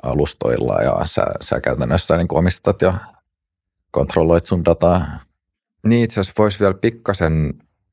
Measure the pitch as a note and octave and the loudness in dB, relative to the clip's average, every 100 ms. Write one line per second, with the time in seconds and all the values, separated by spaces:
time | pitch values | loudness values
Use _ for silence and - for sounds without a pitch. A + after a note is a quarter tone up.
0 | C2 C2+ C#2+ - - A#1+ A#1+ G1+ B1+ - | -4 -2 -2 -2 -4 -2 -2 0 0 0
1 | - - - - - - - - B1+ E2 | -2 -2 -4 -6 -6 -4 -2 -2 0 0
2 | - E2 E2+ D2+ F2+ - - G2+ F#2 F#2 | 2 0 0 0 0 0 -2 0 0 0
3 | - _ _ _ _ _ _ _ _ - | -6 _ _ _ _ _ _ _ _ -4
4 | - E2 D#2+ E2+ - F2 E2+ E2 F2 F2+ | -2 0 2 2 2 0 2 2 2 2
5 | C#2+ - - _ _ _ _ _ A2 A#2+ | -2 -10 -18 _ _ _ _ _ 0 2
6 | A2+ G#2+ F#2+ - G#2+ G2 G2 F#2 - - | 2 -2 -2 0 0 2 0 2 -2 -2
7 | - F#2+ E2 D#2+ C#2+ - _ _ _ | -4 -2 0 0 -2 -6 _ _ _